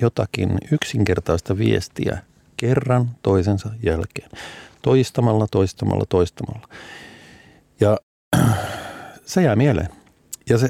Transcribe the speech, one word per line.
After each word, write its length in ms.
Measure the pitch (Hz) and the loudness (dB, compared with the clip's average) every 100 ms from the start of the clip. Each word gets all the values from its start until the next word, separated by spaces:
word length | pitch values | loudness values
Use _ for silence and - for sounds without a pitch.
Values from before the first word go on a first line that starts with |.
jotakin 580 | 117 - 104 - 98 92 - | -2 0 -4 -2 -2 -2 -2
yksinkertaista 840 | 151 - 117 98 90 - 82 - 98 | -4 -2 -2 0 0 0 -2 -2 -2
viestiä 600 | 110 101 - - - 98 - _ _ - | 0 0 -2 -6 -6 -6 -12 _ _ -4
kerran 540 | 117 131 127 123 120 120 | 0 0 2 0 0 -2
toisensa 480 | - 95 98 98 107 113 | 0 2 2 -2 -4 -6
jälkeen. 480 | 104 80 - - - - - - - _ | -2 -2 -4 -12 -16 -18 -18 -18 -20 _
Toistamalla, 640 | - 131 127 - 120 110 107 | 2 2 2 2 2 2 2
toistamalla, 540 | 101 95 - 101 98 101 | 0 0 -2 -2 -2 0
toistamalla. 600 | 90 87 - - 110 - - - - - - - - - _ _ - | 2 0 -2 -10 -12 -16 -20 -20 -20 -20 -20 -20 -20 -20 _ _ 0
Ja 160 | 104 107 _ _ - - | 2 2 _ _ -2 2
<clears throat> 100 | 117 101 - - - - - - | 2 0 -4 -10 -14 -16 -20 -20
se 180 | - 190 | -4 2
jää 140 | 156 104 | 4 4
mieleen. 320 | 139 90 90 - _ _ _ - - | 4 2 -2 -10 _ _ _ -8 0
Ja 100 | |
se, 100 | 117 | 2